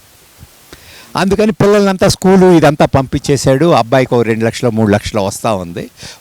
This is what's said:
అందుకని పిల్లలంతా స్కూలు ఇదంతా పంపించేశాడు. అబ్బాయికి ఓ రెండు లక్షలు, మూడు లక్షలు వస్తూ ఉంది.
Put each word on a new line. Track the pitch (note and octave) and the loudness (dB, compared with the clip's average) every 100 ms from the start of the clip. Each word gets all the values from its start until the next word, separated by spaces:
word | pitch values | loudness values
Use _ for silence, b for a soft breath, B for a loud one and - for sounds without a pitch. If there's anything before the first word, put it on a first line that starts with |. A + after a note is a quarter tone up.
| _ _ _ - - _ - B B B B - | _ _ _ -20 -20 _ -20 B B B B -4
అందుకని | F#3+ G3 A3 | -2 0 -2
పిల్లలంతా | - G3+ G#3 G3 F#3 G3 | 0 0 2 0 0 -2
స్కూలు | - F#3 F#3+ F#3 | 0 2 4 6
ఇదంతా | E3 D3 D3 | 4 4 2
పంపించేశాడు. | D#3 C#3 C3 D3 - C3+ C3+ C3+ | 0 0 -2 -6 -2 -2 0 2
అబ్బాయికి | E3+ C3 A2+ C3+ B2 | 2 2 2 0 0
ఓ | B2 | 0
రెండు | A2+ A2 | 0 -2
లక్షలు, | A2+ - B2 | -2 -2 -4
మూడు | A2 G#2+ | 0 0
లక్షలు | G2+ - G#2+ | 0 -2 -6
వస్తూ | F#2+ - A#2+ | -6 -4 -4
ఉంది. | G2 E2+ F2 - - B B | -4 -8 -12 -14 -16 B B